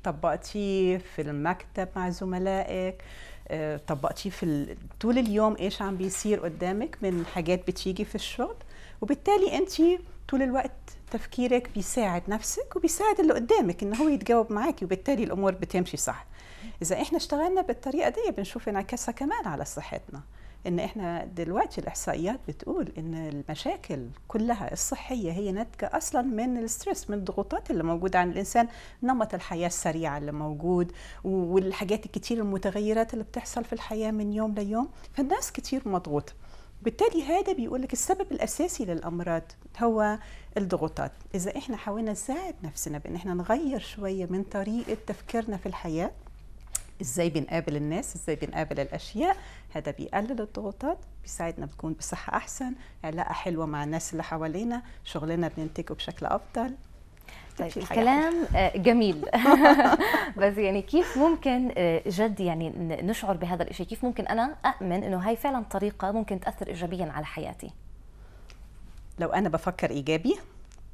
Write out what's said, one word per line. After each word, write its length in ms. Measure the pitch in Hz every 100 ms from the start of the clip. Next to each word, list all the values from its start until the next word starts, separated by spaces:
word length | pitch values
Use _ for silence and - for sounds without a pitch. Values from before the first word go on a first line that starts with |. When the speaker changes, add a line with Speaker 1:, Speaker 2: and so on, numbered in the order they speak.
Speaker 1:
طبقتيه 920 | 190 151 165 160 - 208 202 190 185 185
في 240 | 185 -
المكتب 680 | 147 143 156 180 - - 185 190
مع 140 | 180
زملائك، 960 | 175 185 185 190 190 - 185 185 185 - - - - -
آه، 320 | 156 151 147 -
طبقتيه 440 | 151 151 - 196
في 120 | -
ال-، 340 | 175 147 143 - - -
طول 180 | 220 247
اليوم 380 | 226 208 214 214
إيش 260 | 190 -
عم 140 | 196 185
بيصير 440 | 185 - 214 208
قدامك 580 | 170 160 180 196 311 -
من 240 | 196 180 165
حاجات 320 | 180 170 180 180
بتيجي 360 | 180 190 185
في 100 | 208
الشغل، 420 | 202 - - 311 453 - - - -
وبالتالي 580 | 214 285 - 403 381 254
أنتي 400 | 381 - 330 359 - - -
طول 100 | 269
الوقت 280 | 269 262 254 - - - -
تفكيرك 600 | 220 - - 247 247 247
بيساعد 480 | 214 180 254 208 175 196
نفسك 480 | 214 - - 539 -
وبيساعد 440 | 330 - 427 392
اللي 120 | 311
قدامك 480 | - 233 440 202 175
إن 120 | 202
هو 140 | 226 311
يتجاوب 440 | 269 196 233 220
معاكي، 320 | 208 285 339
وبالتالي 400 | 180 190 - 269
الأمور 280 | 214 175 196
بتمشي 440 | 180 170 180 180 147
صح. 300 | - 117 - - - - - -
إذا 200 | 160 190
إحنا 160 | 302 320
اشتغلنا 420 | - 294 339 381
بالطريقة 460 | 359 - 269 285 -
دي 220 | 440 440 -
بنشوف 320 | 196 233 -
انعكاسها 440 | 196 190 240 -
كمان 340 | - 277 440 208
على 180 | 147
صحتنا، 560 | 143 - - - - 139 - - - - 180
إن 120 | 175
إحنا 460 | - 220 175 170
دلوقتي 560 | - 175 165 196 427 -
الإحصائيات 600 | 151 - - 151 175 262 -
بتقول 440 | 147 - 349 208 -
إن 160 | 160
المشاكل 920 | 160 156 143 139 151 285 392 - 143 120 - -
كلها 440 | 220 233 220 -
الصحية 600 | - - 180 - 254 175
هي 200 | 170 202
ناتجة 380 | 190 233 - -
أصلًا 300 | - - 277
من 340 | 262 214 254 240
الستريس، 520 | 226 - 403 370 -
من 60 | 208
الضغوطات 540 | 185 196 196 381 -
اللي 120 | 190
موجودة 360 | 165 170 185 185
عن 120 | 180
الإنسان، 380 | 180 196 233 233 - - -
نمط 320 | 247 254 214
الحياة 320 | 180 - 170 170
السريعة 520 | - 175 160 160 143
اللي 140 | 143
موجود، 600 | 151 151 147 170 180 175 - - -
و-، 40 | 190
والحاجات 760 | 190 170 190 190 - 190 214 214
الكتير 320 | 202 - 233
المتغيرات 760 | 208 190 196 202 208 220 226
اللي 100 | 233
بتحصل 400 | 214 240 - 240
في 80 | 233
الحياة 380 | 226 - 220 220
من 220 | 214 208
يوم 220 | 214 220
ليوم، 340 | 208 202 220 285 - -
فالناس 380 | - 269 415 -
كتير 360 | - - 269 214
مضغوطة. 440 | 185 170 147 - - - - - -
بالتالي 420 | 233 - 466 330
هذا 280 | 277 349 403
بيقول 300 | 294 226 254
لك 100 | 262
السبب 400 | - - 381 392
الأساسي 520 | - - - 359 -
للأمراض 580 | 196 165 170 170 175 165 - - - -
هو 360 | 233 220 208 214 - - - 208
الضغوطات. 560 | 190 180 156 - 139 - -
إذا 220 | 190 190 -
إحنا 200 | - 214
حاولنا 360 | 214 208 220
نساعد 420 | 202 - 294 381 -
نفسنا 360 | 165 - 156 147
بإن 160 | 160
إحنا 200 | 170 185
نغير 460 | 180 175 247 294 214
شوية 460 | - - 196 190 175
من 160 | 185
طريقة 540 | 196 202 196 226 233 220 -
تفكيرنا 500 | - - 233 226 196
في 100 | 196
الحياة، 440 | - 175 156 196 - - - - - - - - -
إزاي 300 | 135 175 170
بنقابل 460 | 156 - 165 165 147
الناس، 400 | 147 170 180 175
إزاي 200 | - 147
بنقابل 440 | 151 151 151 143
الأشياء، 560 | 135 151 - 208 349 381 - - -
هذا 160 | 156 147
بيقلل 480 | 139 135 196 220 240
الضغوطات، 580 | 214 - 208 196 269 359 - -
بيساعدنا 440 | - - 170 165 147
نكون 260 | - 160
بصحة 440 | 156 - 180 - -
أحسن، 380 | - - 254 262 - -
علاقة 280 | 160 165 -
حلوة 340 | - 185 165 160
مع 180 | 147
الناس 280 | 147 160 -
اللي 100 | 160
حوالينا، 600 | - 160 160 170 233 240 240 -
شغلنا 460 | - 160 156 170 160 -
بننتجه 360 | 160 - -
بشكل 340 | 151 - - 156
أفضل. 480 | - - 240 254 269 - - - - - - - -
Speaker 2:
طيب، 100 | 165
Speaker 1:
تمشي 120 | -
الحياة. 180 | 185 233
Speaker 2:
الكلام، 460 | 233 285 320 339 311 -
آه، 200 | 185 -
جميل. 480 | 202 240 214 151 - 233 254 269 294 285
Speaker 1:
<laughs> 600 | 269 269 403 - - 202
Speaker 2:
بس 200 | 202 202
يعني 240 | 196 196
كيف 360 | 196 311 359 262
ممكن، 540 | 320 330 269 247 254 -
آه، 260 | 175 165 208
جد 340 | 180 220 202
يعني 300 | 180 165 165
ن-، 360 | - 165 160 175
نشعر 300 | 226 202 175
بهذا 260 | 175 180
الإشي؟ 220 | - -
كيف 200 | 175 220
ممكن 220 | 247 226 -
أنا 300 | 226 254 311
أأمن 380 | 262 - 185 180
إنه 240 | - 185 196
هاي 80 | 233
فعلًا 280 | 285 262
طريقة 480 | 214 196 208 202 196
ممكن 280 | 220 214 190
تأثر 260 | - - 190
إيجابيًا 460 | 170 175 180 160
على 140 | 143 151
حياتي؟ 440 | - 151 - - - - - - - - - - - - - - - - -
Speaker 1:
لو 100 | 165
أنا 200 | 185 190
بفكر 420 | 156 185 - 175
إيجابي، 460 | 143 135 160 240 403 - - - - -